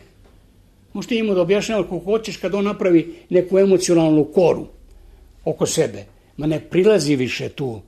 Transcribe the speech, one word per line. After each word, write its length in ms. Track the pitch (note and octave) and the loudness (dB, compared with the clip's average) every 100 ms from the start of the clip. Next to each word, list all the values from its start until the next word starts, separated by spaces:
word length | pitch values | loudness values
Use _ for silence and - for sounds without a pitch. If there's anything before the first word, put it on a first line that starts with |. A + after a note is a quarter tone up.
| - _ _ _ _ _ _ _ _ | -16 _ _ _ _ _ _ _ _
Možeš 160 | G3+ - | -12 -6
ti 80 | A3+ | -4
njemu 180 | A3 | 0
da 80 | F3+ | 0
objašnjavaš 460 | E3+ G3+ - G#3+ F3+ | 2 0 0 -4 -4
koliko 160 | F3 | -6
hoćeš 320 | F3 A3 A3 - | -4 -4 -4 -8
kad 180 | F#3 | -6
on 100 | G3+ | -4
napravi 500 | G3+ G#3 G3 E3 D#3+ - - | -4 -2 2 2 0 -8 -2
neku 300 | F3+ F3+ F#3+ | 0 2 2
emocionalnu 680 | G3 F3+ F3+ E3 D#3+ D3+ | 4 2 2 2 4 2
koru 420 | D3 G3 E3 - - - - - - - - _ | 2 2 2 2 -6 -18 -20 -20 -20 -20 -20 _
oko 220 | E3 - D3+ | -8 -4 -2
sebe. 380 | E3 A2+ G2+ - _ _ - | 0 -2 -4 -18 _ _ -8
Ma 100 | D3+ | -4
ne 140 | D3+ | -4
prilazi 560 | - F3 G3+ G3+ D3 C3+ | -2 2 4 4 2 0
više 320 | B2 - B2 | -2 -6 -8
tu 320 | - C3 G#2+ | -8 -8 -8